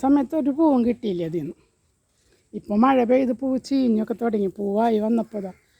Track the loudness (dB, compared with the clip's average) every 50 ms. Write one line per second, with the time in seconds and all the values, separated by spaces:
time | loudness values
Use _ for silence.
0 | 2 4 4 4 2 0 -2 -2 0 0 0 2 2 4 4 4 2 0 -2 -2
1 | -4 -4 -4 -4 -4 -4 -4 -6 -6 -8 -10 _ _ _ _ _ _ _ _ _
2 | _ _ _ _ _ _ _ _ _ _ -16 -14 -8 -2 2 4 4 4 4 2
3 | 2 2 2 2 2 0 -2 -4 -4 -4 -4 -4 -4 -2 -2 0 0 2 0 0
4 | -2 -4 -6 -4 -4 -2 -2 -2 -2 -4 -4 -6 -4 -2 -2 0 0 0 0 0
5 | 0 0 0 -2 -2 -4 -8 -10 -10 -12 -14 _ _ _ _